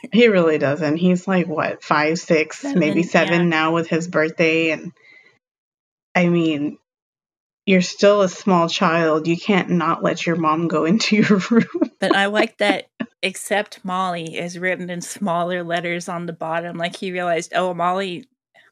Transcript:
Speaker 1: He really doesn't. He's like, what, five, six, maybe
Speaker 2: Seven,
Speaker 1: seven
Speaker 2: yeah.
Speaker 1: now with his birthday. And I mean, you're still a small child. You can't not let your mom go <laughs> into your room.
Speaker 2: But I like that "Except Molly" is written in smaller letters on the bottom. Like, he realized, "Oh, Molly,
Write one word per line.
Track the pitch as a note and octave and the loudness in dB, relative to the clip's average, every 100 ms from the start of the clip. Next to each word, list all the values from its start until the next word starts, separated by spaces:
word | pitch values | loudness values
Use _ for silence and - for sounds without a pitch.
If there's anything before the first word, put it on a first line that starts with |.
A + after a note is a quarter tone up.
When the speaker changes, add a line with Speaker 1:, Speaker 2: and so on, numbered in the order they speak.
| - | 0
Speaker 1:
He | G#3 A#3+ | 4 6
really | F#3+ E3 D3+ | 6 4 2
doesn't. | C#3 D3 D3+ D#3+ | 0 0 -2 2
He's | F3+ F3+ - | 2 2 0
like, | F#3+ F3 | 0 0
what, | D#3 - - | -2 -4 -4
five, | - D#3 D3+ E3 | 0 0 2 -2
six, | - D#3+ D#3+ - | 0 0 0 -6
maybe | C#4+ C#4 D#3 E3 | -4 0 2 0
Speaker 2:
Seven, | E3+ F3+ D#3 | 2 2 2
Speaker 1:
seven | E3+ | 2
Speaker 2:
yeah. | F3 D#3+ | 2 2
Speaker 1:
now | D#3+ | 2
with | E3+ E3 | 0 0
his | E3 F3 | -2 -2
birthday. | E3 D#3 D#3 D#3+ D#3+ D#3+ | 0 0 0 2 2 0
And | D#3 E3 - _ - _ _ _ _ _ _ _ _ _ F3+ | -2 -8 -16 _ -20 _ _ _ _ _ _ _ _ _ 0
I | F3+ | 2
mean, | E3+ E3 D3+ D3 - _ _ _ _ _ _ _ _ - | 2 2 -2 -4 -8 _ _ _ _ _ _ _ _ 0
you're | F#3 | 2
still | F3+ - G3+ G#3 | 2 2 4 4
a | F#3+ | 2
small | - - F3+ E3+ | -2 2 2 2
child. | - F3+ E3 E3 D#3 E3+ | 0 2 2 2 0 0
You | E3+ | -2
can't | - F#3+ - | 0 0 2
not | F3 D#3+ E3 | 0 0 0
let | F#3 E3 - | -2 -2 -2
your | E3 | 0
mom | D#3 D#3 E3+ | 0 0 0
go | D#3+ D#3+ | 0 2
<laughs> | |
into | A3 - G#3 | 0 2 2
your | - G#3 - | 2 2 2
room. | A#3 - F4 D#4 - | 2 2 -2 -4 -2
Speaker 2:
But | F#3+ G3 | 0 2
I | G3+ | 2
like | G#3 A3+ - | 0 -2 0
that | G#3 F#3+ - - - _ | 0 0 -4 -12 -14 _
"Except | F#3+ F#3+ - G3+ G#3 - F#3+ | -6 -6 -2 -2 -2 -8 -6
Molly" | F3+ F#3 F3 D#3+ - | -4 -2 -4 -8 -8
is | F3 F3 | -8 -6
written | F#3 F3+ F3+ | -4 -4 -6
in | F3 | -10
smaller | E3 - G3+ E3+ F3 F3+ | -10 -6 -4 -2 -2 -4
letters | E3+ F3 E3+ F3 E3+ | -4 -4 -4 -6 -6
on | E3+ E3+ | -8 -8
the | |
bottom. | E3 D#3+ E3 E3+ E3+ | -8 -6 -6 -6 -6
Like, | E3+ - | -8 -6
he | G3 | -8
realized, | F3+ F3+ E3 F3 | -4 -2 -2 -2
"Oh, | - F#3 F3 | -2 -2 -2
Molly, | F3 F#3 G3 F3 - _ _ _ _ | -2 -2 -4 -8 -14 _ _ _ _